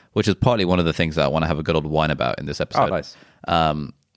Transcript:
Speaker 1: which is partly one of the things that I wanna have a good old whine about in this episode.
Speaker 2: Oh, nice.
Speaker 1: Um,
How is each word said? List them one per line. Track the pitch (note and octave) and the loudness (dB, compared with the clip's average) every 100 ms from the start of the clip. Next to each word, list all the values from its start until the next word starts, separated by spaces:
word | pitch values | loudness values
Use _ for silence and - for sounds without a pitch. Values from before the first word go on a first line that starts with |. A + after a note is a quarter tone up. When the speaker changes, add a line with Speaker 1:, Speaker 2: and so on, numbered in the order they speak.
| _ | _
Speaker 1:
which | G#2 G#2 | -2 0
is | |
partly | F#2 B2 A#2 F2+ | 2 2 2 2
one | F2+ | 2
of | E2 | 2
the | |
things | - E2 | 0 0
that | D#2 C#2+ | 2 0
I | |
wanna | D#2 D#2+ | 2 0
have | D2+ | -2
a | |
good | D#2+ D#2+ | 0 0
old | D2+ | 0
whine | D2+ D#2 | 0 0
about | C#2 B1 - | 0 -2 -4
in | D2 | -6
this | C#2+ | -6
episode. | D2+ - A2 | -4 0 0
Speaker 2:
Oh, | |
nice. | F2 - - - _ - | -2 -6 -16 -20 _ -2
Speaker 1:
Um, | E2+ D#2+ D2+ C#2+ - _ | 0 2 0 -6 -14 _